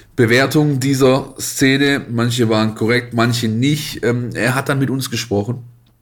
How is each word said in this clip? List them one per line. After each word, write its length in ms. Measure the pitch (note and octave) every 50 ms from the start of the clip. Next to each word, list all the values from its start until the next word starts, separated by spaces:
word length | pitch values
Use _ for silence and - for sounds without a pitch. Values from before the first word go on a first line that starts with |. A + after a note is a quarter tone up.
| - _ _
Bewertungen 640 | - A#2+ A2 A#2 C3 C3+ C3 B2 D3+ D3+ D3 C#3+ C3
dieser 540 | C3 C#3 C#3 C3 C3+ B2+ C3 C3+ - - - -
Szene. 640 | - - - - C#3 C3+ C3+ C#3 C#3+ C#3+ C#3 C3 - -
Manche 380 | A#2 A#2 A#2 A#2+ A#2 B2+ A#2 A2
waren 260 | A2+ A2 A2 A2 G#2+
korrekt, 380 | - A2+ A2 A#2+ B2 A#2+ -
manche 360 | A#2+ A#2 A#2 A#2+ A#2+ A#2+ A#2 A2
nicht. 540 | A2 A#2 B2+ C#3+ D3+ D3 - - - -
Ähm, 280 | - A#2 A#2+ B2 A#2+ A2+
er 220 | E2+ D#2+ G#2 B2 B2+
hat 160 | C#3 C3+ -
dann 80 | C#3+ C3+
mit 100 | C3+ -
uns 220 | C3+ C3+ B2 -
gesprochen 540 | - A2+ - - G2+ G2+ G2+ A#2+ A#2+ - - - - _ _ _ _ _